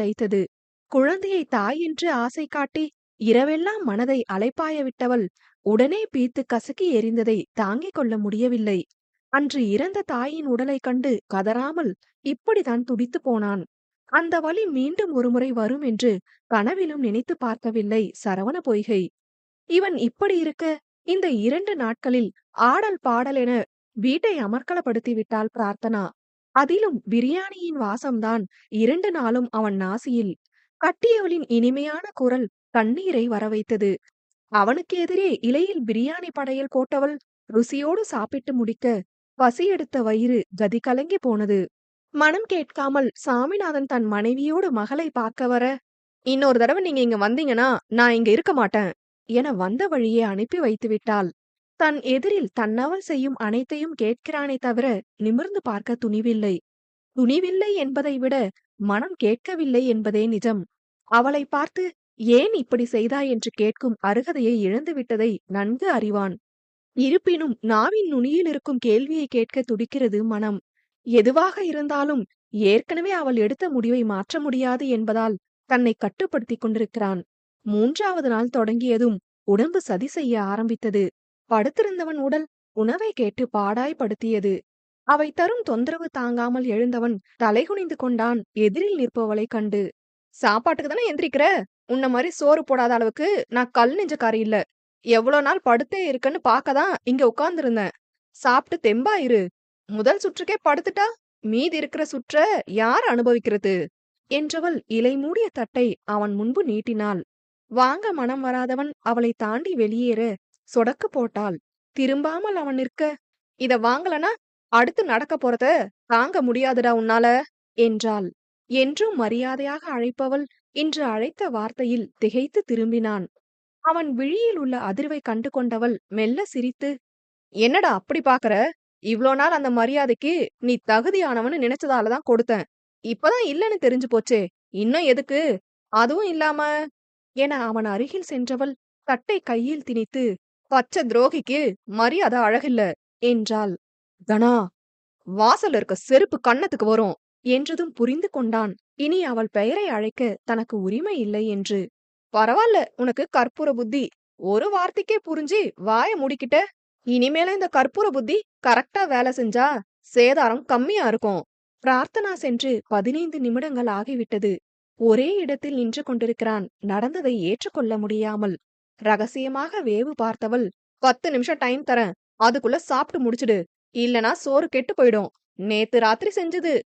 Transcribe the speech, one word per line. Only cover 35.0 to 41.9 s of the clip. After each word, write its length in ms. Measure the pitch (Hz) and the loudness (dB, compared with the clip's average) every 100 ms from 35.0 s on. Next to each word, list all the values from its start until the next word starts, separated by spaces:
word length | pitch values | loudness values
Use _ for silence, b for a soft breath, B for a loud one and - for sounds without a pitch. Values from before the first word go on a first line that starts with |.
| 339 370 381 240 | 0 0 0 0
இலையில் 420 | 233 285 381 349 | 0 2 0 -2
பிரியாணி 440 | 220 220 269 349 349 | -2 -2 -2 -4 -8
படையல் 420 | 294 269 269 277 | -6 -4 -4 -2
போட்டவள் 420 | 262 262 277 285 294 - _ - | -2 -2 0 0 -2 -14 _ -2
ருசியோடு 480 | 220 240 277 294 381 | 0 0 -2 -2 -2
சாப்பிட்டு 540 | 427 233 214 277 285 | -2 -6 -6 -6 -4
முடிக்க, 480 | 254 220 226 247 214 - _ _ | -2 -2 -2 -2 -2 -6 _ _
பசி 320 | - 254 240 370 | 2 2 4 0
எடுத்த 360 | 359 294 269 | 0 -2 -2
வயிறு 420 | 220 220 247 240 - 185 | 0 2 2 2 0 -2
கதி 220 | 208 226 | -2 0
கலங்கி 400 | 262 254 320 381 | 0 -2 0 -2
போனது. 500 | 254 214 208 196 180 _ _ | 0 0 2 0 0 _ _